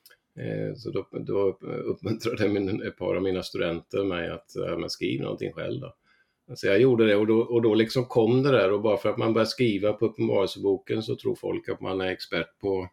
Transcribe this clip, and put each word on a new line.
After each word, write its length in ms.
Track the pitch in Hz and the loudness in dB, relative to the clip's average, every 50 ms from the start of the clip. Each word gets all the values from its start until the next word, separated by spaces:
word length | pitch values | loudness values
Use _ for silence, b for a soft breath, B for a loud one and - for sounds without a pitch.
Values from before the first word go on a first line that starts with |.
| b b b b _ _ _ - | b b b b _ _ _ -10
Eh, 360 | 123 113 107 - 104 - 101 | -8 -6 -6 -4 -6 -6 -8
så 160 | - 107 107 | -8 -10 -8
då, 160 | - 98 95 - | -6 -6 -8 -6
då 460 | - - 110 107 101 98 98 95 92 - | -10 -10 -6 -4 -2 0 0 0 -2 -4
uppmuntrade 880 | - - - - - 113 98 - - 98 113 113 - 117 - 117 110 98 | -8 -10 -8 -6 -6 -6 -6 -6 -4 -4 -4 -2 -2 -4 -2 0 0 0
min, 320 | 104 101 101 95 95 - | 2 0 0 0 -2 -4
ett 160 | - - - - | -4 -8 -8 -6
par 180 | 90 92 95 | -4 -2 -2
av 60 | 90 | 0
mina 220 | 95 95 92 92 90 | 0 0 0 -2 -4
studenter 600 | - - 110 98 87 82 85 - _ - 101 101 | -6 -4 -2 -2 -2 -2 -4 -6 _ -4 -2 0
mig 260 | 98 90 87 85 85 | 0 -2 -2 -4 -4
att, 220 | 82 82 - _ - | -6 -8 -12 _ -8
ja, 220 | 98 92 90 87 85 | -6 -4 -4 -4 -4
men 120 | 85 85 | -4 -6
skriv 320 | - - 87 - 123 139 | -6 -4 -4 -4 -2 -2
någonting 320 | - - - - - - - | -4 -6 -6 -6 -6 -8 -8
själv 280 | - - - - 131 | -8 -6 -6 -6 -8
då. 140 | - - - _ _ _ _ _ _ _ _ _ _ - 131 | -8 -12 -16 _ _ _ _ _ _ _ _ _ _ -18 -14
Så 120 | - - 101 | -4 0 2
jag 140 | 98 101 | 4 6
gjorde 260 | 123 135 123 113 113 110 | 6 6 6 6 6 6
det, 80 | 101 | 6
och 120 | 101 107 107 | 4 4 4
då, 120 | 113 113 | 4 4
och 220 | 117 - 120 117 | 2 2 2 2
då 140 | 117 117 107 | 4 4 4
liksom 300 | 113 113 110 - 135 123 | 4 4 2 2 -2 -2
kom 380 | - - 127 113 110 120 127 131 | 0 2 4 4 4 4 4 4
det 80 | 143 | 4
där, 200 | 135 113 98 95 | 4 4 4 4
och 100 | 101 101 | 2 2
bara 160 | 104 113 104 98 | 2 2 0 2
för 120 | - 107 | 0 -2
att 80 | 101 110 | -2 0
man 160 | 113 113 113 | 0 0 2
börjar 120 | 113 113 | 2 2
skriva 480 | 113 - - 127 113 104 95 98 104 104 | 0 0 0 0 0 0 0 0 -2 0
på 120 | - 117 | 0 -2
Uppenbarelseboken 1000 | 107 107 - 113 113 110 101 95 95 - 98 98 98 98 90 - - - 110 110 | -2 0 -2 -2 0 2 2 0 0 -2 -2 0 0 0 0 -2 -4 -6 -4 -4
så 120 | 117 120 | -4 -6
tror 200 | 123 - 110 104 | -4 -4 -4 -4
folk 340 | - - 98 95 95 - - | -4 -4 -6 -6 -6 -6 -8
att 120 | 98 90 | -8 -8
man 200 | 104 95 92 95 | -6 -4 -4 -2
är 60 | 92 92 | -2 -2
expert 520 | 92 - - - - 87 82 - _ _ | -4 -4 -6 -4 -4 -4 -4 -4 _ _
på 300 | - 101 95 92 92 90 | -4 -2 -2 -2 -4 -6